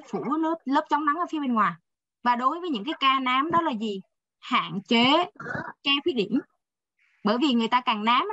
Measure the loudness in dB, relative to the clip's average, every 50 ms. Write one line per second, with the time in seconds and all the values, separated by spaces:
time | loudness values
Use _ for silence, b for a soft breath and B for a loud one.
0 | -8 -6 -6 -6 -4 -2 -2 0 0 0 -2 -4 -4 -2 0 0 0 0 0 0
1 | 0 0 0 -2 -2 -4 -4 -4 -2 0 0 0 0 0 -2 -6 _ _ _ _
2 | _ _ _ _ -2 0 0 2 0 0 -2 -2 -4 -4 -4 -4 -4 -6 -4 0
3 | 2 2 2 2 2 0 0 0 0 2 2 2 2 0 -2 -4 -4 -4 -6 -6
4 | -10 _ _ _ _ _ _ _ -6 -2 -2 -2 0 -2 -6 -6 -2 2 2 4
5 | 4 4 4 4 2 0 -6 -12 -12 -8 -8 -8 -8 -10 -12 _ -2 0 0 0
6 | 0 0 0 0 -2 -2 -2 -4 -6 _ _ _ _ _ _ _ _ _ _ _
7 | _ _ _ _ 0 0 0 2 2 2 2 2 2 2 0 0 0 0 -2 0
8 | 2 2 2 2 2 0